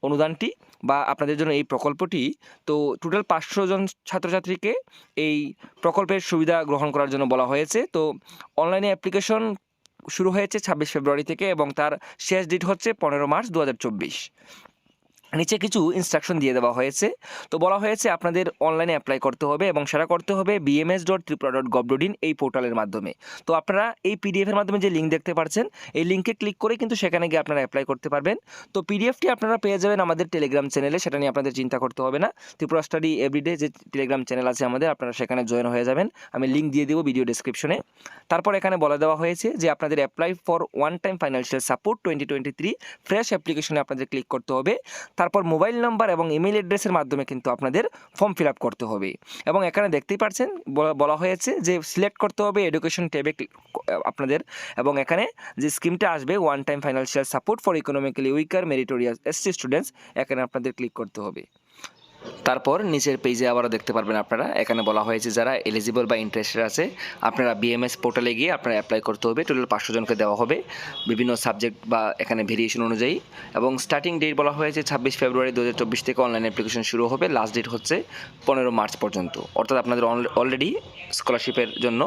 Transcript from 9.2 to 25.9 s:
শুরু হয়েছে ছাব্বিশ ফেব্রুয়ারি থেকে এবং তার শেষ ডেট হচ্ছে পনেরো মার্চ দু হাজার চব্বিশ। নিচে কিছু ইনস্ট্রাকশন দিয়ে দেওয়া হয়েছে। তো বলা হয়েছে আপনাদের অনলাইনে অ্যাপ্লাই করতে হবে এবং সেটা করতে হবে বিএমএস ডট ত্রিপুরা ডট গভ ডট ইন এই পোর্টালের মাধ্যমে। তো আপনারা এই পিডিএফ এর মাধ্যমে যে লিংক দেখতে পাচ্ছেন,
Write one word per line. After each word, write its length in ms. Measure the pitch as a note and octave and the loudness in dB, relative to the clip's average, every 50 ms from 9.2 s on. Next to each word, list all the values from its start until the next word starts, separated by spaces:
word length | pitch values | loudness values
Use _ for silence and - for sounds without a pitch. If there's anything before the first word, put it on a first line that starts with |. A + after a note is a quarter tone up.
| F#3+ - A3 A3 A3+ A3 G3+ G3 _ _ _ _ _ _ _ _ - - - | 0 2 0 0 0 -2 -4 -6 _ _ _ _ _ _ _ _ -16 -14 -4
শুরু 140 | - F#3 F#3+ F#3 | 0 0 2 2
হয়েছে 220 | G3+ G3+ G3 - G#3+ - | 2 0 0 -2 -4 -2
ছাব্বিশ 240 | - F3+ D3+ D3+ D3 - | -2 0 0 0 -2 -2
ফেব্রুয়ারি 280 | D3+ C#3 C#3+ C#3+ C#3+ D3+ D3 | 0 2 2 2 2 0 -4
থেকে 140 | E3 - G3 G3 F3+ | -4 -2 0 -2 2
এবং 120 | D#3 D3 C#3+ C3+ - | 0 0 -2 0 0
তার 140 | D3 D3+ D3 - - - - _ - - | 0 0 0 -4 -8 -18 -18 _ -2 0
শেষ 160 | F#3+ F#3 F#3 D#3+ | 0 0 2 0
ডেট 120 | E3+ F#3 F#3 F3 | -2 -2 0 0
হচ্ছে 200 | G3 F#3 - A3+ A3 _ - | -2 0 0 -2 -2 _ 0
পনেরো 220 | D3+ C#3+ C#3+ C#3+ C#3+ D3+ | 0 2 2 2 2 2
মার্চ 140 | F3+ A#3 A#3+ E3+ | 0 0 0 0
দু 40 | E3 D3+ | 0 2
হাজার 140 | C3+ B2+ - - | 2 0 -2 -4
চব্বিশ। 320 | B2 A2 G2 E2 C#2 - - - - _ _ - - - - - - _ _ _ _ _ _ _ _ _ _ _ _ - D#3 | -4 -4 -4 -6 -6 -6 -10 -12 -14 _ _ -20 -20 -20 -20 -20 -20 _ _ _ _ _ _ _ _ _ _ _ _ -2 -2
নিচে 160 | E3+ - A3 G#3 F#3 | 0 0 0 0 0
কিছু 140 | G#3+ F#3 A3+ E3 D#3+ F3+ F#3 | 0 2 2 2 2 2 0
ইনস্ট্রাকশন 360 | F3 - - D#3 - - F3+ D#3+ C#3+ | -2 0 0 0 0 0 0 2 2
দিয়ে 100 | C3+ B2+ B2+ | 2 2 4
দেওয়া 140 | A#2+ A#2+ A#2+ B2+ | 2 2 2 2
হয়েছে। 300 | B2+ C3+ C#3+ - G#3 G#3+ - - - - - - - - | 0 0 0 0 -2 -2 -2 -4 -14 -16 -16 -16 -10 -4
তো 40 | - E3 D#3+ | -2 2 2
বলা 140 | F#3 F#3+ G3+ G3+ | 2 2 2 2
হয়েছে 240 | G#3+ A3 G#3+ - A3+ F3 E3 | 0 0 2 2 0 0 2
আপনাদের 280 | - F3 E3 F3+ F#3 E3+ - _ C#3+ D#3 | 0 0 2 2 0 0 -2 _ 0 2
অনলাইনে 260 | D#3+ D#3+ E3 E3+ E3 | 2 2 2 2 0
অ্যাপ্লাই 240 | C#3+ - - C3+ C3 - | 0 0 0 -2 0 2
করতে 200 | C3+ B2 _ D#3 C#3+ | 0 0 _ -2 0
হবে 140 | D3 D3+ F#3+ F#3+ D#3+ | 0 2 2 0 0
এবং 100 | D3 C#3+ - | 0 -2 0
সেটা 140 | - D3 D#3+ D#3+ F3 | 0 0 2 2 0
করতে 180 | E3+ E3 - G3 F#3+ | -2 0 -2 -2 0
হবে 160 | G3 F#3 G#3 G3+ D#3 C#3 | 2 0 0 0 2 2
বিএমএস 340 | C#3+ D3 D#3+ E3 F3+ F#3+ E3+ E3 | 2 4 4 2 0 0 2 0
ডট 120 | F#3+ F#3 E3 - | 0 0 0 -6
ত্রিপুরা 240 | D3 C3+ - C3+ B2+ | -6 -2 -2 0 0
ডট 120 | C3+ C3+ B2 A2+ | 0 -2 2 0
গভ 100 | B2+ A#2+ A#2+ | 0 2 2
ডট 100 | C3+ C3+ D#3+ F#3+ | 2 2 2 -2
ইন 60 | - - - D#3+ | -2 -2 -2 -2
এই 60 | D3+ - | -2 0
পোর্টালের 340 | - C3 - C3+ B2 A#2+ A#2 A2+ | -2 -2 0 0 0 0 0 0
মাধ্যমে। 320 | G#2+ G2+ F#2 A2 G2+ F#2 - _ - - - - - - | -2 -2 -4 -6 -6 -6 -10 _ -16 -20 -20 -12 -2 0
তো 40 | E3 D#3+ | 0 0
আপনারা 240 | - - G3 G3 G#3+ A#3 - _ _ F#3 | 2 2 2 2 2 0 -2 _ _ -2
এই 60 | G#3+ G3 - | -2 0 -4
পিডিএফ 240 | G3+ F3+ G3 G3 G3 | -2 0 0 0 2
এর 60 | G#3+ G3+ | 2 0
মাধ্যমে 200 | G#3 F#3 G3 G#3 F#3 | 0 0 0 2 2
যে 40 | G3+ F3 | 2 2
লিংক 120 | D#3+ D#3 D#3+ D#3+ | 2 2 2 0
দেখতে 160 | D#3+ - - E3+ D#3+ | 0 0 -2 -2 0
পাচ্ছেন, 260 | D#3+ D#3 - G#3 A#3+ - _ - - - | -2 0 0 -2 -2 -2 _ -16 -20 -6